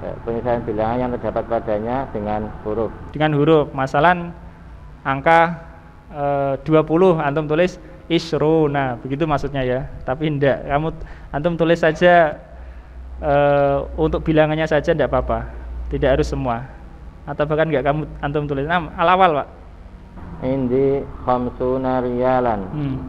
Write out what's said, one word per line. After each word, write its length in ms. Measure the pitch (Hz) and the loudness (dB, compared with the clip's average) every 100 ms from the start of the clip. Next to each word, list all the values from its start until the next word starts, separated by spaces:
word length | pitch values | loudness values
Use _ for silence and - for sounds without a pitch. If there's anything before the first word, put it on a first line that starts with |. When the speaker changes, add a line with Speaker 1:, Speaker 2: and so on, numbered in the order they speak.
Speaker 1:
Eh, 100 | 92 90 | -10 -8
penulisan 380 | 113 113 123 120 113 | -6 -4 0 -2 -2
bilangan 280 | 107 110 123 | -2 -2 -2
yang 100 | 127 123 | -2 -2
terdapat 280 | 113 113 107 | -4 -4 -2
padanya 480 | 117 110 104 113 127 131 | -4 -2 -4 -2 -4 -4
dengan 400 | 110 104 107 107 - | -6 -4 -4 -6 -8
huruf. 320 | 110 107 107 - - | -6 -4 -4 -6 -12
Speaker 2:
Dengan 180 | 143 156 | -2 0
huruf. 380 | 147 147 160 147 | 2 4 4 2
Masalan 640 | 143 135 143 165 175 170 170 - - - - - - | -4 -2 4 4 2 -4 -12 -18 -20 -20 -20 -20 -10
angka, 640 | 139 135 165 165 165 160 - - - - - | -4 0 4 4 4 -2 -14 -20 -20 -20 -14
eh, 420 | 151 143 143 139 135 - | -4 -2 0 0 -2 2
dua 180 | 156 | 2
puluh, 320 | 151 160 185 160 | 4 4 6 4
antum 320 | 147 147 151 | 0 -2 0
tulis 320 | 156 180 - - - - | 2 2 0 -18 -20 -2
isruna, 880 | 165 165 147 151 160 151 143 135 120 | -2 0 0 4 4 4 2 -2 -4
begitu 240 | 131 139 | -6 -2
maksudnya, 400 | 160 139 139 143 | 0 0 -2 -2
ya. 240 | 127 123 143 - | 0 -2 -4 -10
Tapi 240 | - 131 156 143 | -6 -2 -2 2
ndak, 320 | 139 120 147 | 2 2 0
kamu, 200 | 143 160 156 - - - | -2 -2 -6 -14 -14 -8
antum 220 | 143 170 165 | -2 -2 0
tulis 240 | 165 165 | 2 4
saja, 560 | 165 156 180 175 156 - - - - - - - - - | 2 4 6 8 6 0 -14 -18 -16 -16 -18 -16 -14 -6
eh, 540 | 156 143 143 143 143 139 - - | 2 4 4 4 2 0 -2 0
untuk 240 | 156 160 | 0 0
bilangannya 480 | 151 156 156 156 156 | 2 4 4 2 2
saja 240 | 151 143 | 0 2
ndak 160 | 160 123 | 0 2
apa-apa. 400 | 131 - 113 120 - - - - | 0 0 -4 -4 -12 -12 -10 -6
Tidak 220 | 143 139 139 | 0 2 2
harus 80 | 156 | 0
semua. 400 | 139 131 117 131 - - - - - | -2 -2 -4 -6 -16 -20 -18 -18 -16
Atau 240 | - 143 147 | -12 -4 -2
bahkan 220 | 151 160 | 2 2
nggak 80 | 143 143 | 2 2
kamu, 160 | 151 143 - | 0 -4 -6
antum 240 | 147 151 | -2 -2
tulis. 240 | 147 139 147 | -2 -4 0
Nah, 240 | 175 156 185 | -2 -2 0
al-awal, 400 | 170 185 185 147 | 2 6 4 4
Pak. 80 | - - - - - - - - - - | -4 -12 -20 -20 -20 -20 -18 -16 -14 -8
Speaker 1:
Indi 560 | 131 135 123 131 139 139 139 - | -4 -2 0 2 2 0 -4 -6
khamsuna 800 | - 123 123 - 127 131 131 127 | -2 0 -2 -2 -2 0 0 -2
riyalan. 560 | 123 123 127 127 123 107 95 | -2 0 2 2 2 -2 -4
Speaker 2:
Hmm. 300 | 147 139 131 | -6 -4 -6